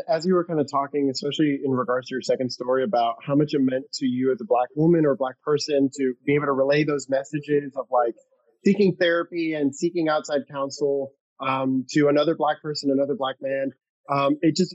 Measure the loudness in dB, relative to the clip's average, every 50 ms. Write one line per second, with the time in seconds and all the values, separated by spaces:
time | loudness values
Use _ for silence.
0 | 0 0 -2 0 2 2 2 2 0 0 -2 -2 -2 0 -2 -2 -2 -2 -2 -2
1 | -2 -2 -2 -4 -6 -4 -2 0 0 0 0 0 -2 -2 0 0 0 0 -2 -2
2 | -4 -6 -8 -6 -2 -2 -2 -2 -2 -4 -6 -6 -2 0 0 0 0 0 0 0
3 | 0 0 -2 -4 -4 -2 0 2 2 2 2 0 0 0 0 -2 -4 -8 -8 -4
4 | -4 -2 -2 0 0 0 0 -2 0 0 0 0 0 0 0 2 4 4 4 4
5 | 4 2 2 0 -2 -4 -6 -6 _ 0 0 0 0 0 2 2 2 2 0 -2
6 | -2 -2 -2 -2 _ 0 0 2 2 0 0 2 2 2 2 2 2 0 -2 -4
7 | -4 -2 -2 -2 -2 -4 -6 -8 -2 0 0 0 0 -2 -6 -10 -6 0 0 2
8 | 2 0 -2 -6 _ _ _ _ _ _ _ _ 2 2 4 4 4 2 2 2
9 | 0 0 2 0 -2 -4 -6 -6 -4 -4 -2 -2 -2 -2 -2 -2 -4 -2 -2 0
10 | 0 0 0 0 -2 -2 -4 -4 -4 -4 -6 -6 -6 -6 -4 -2 -2 0 0 -2
11 | -4 -6 -10 _ _ _ _ -8 -4 -4 -2 -2 0 0 0 -2 -2 0 2 4
12 | 4 4 4 4 2 2 0 0 0 0 -2 -2 -6 -8 -8 -4 -2 0 0 2
13 | 0 0 -2 -2 -4 -4 -6 -6 -6 -6 -4 -4 -4 -6 -8 _ _ _ _ _
14 | _ -4 -2 0 2 2 0 2 2 2 2 2 0 -2 -2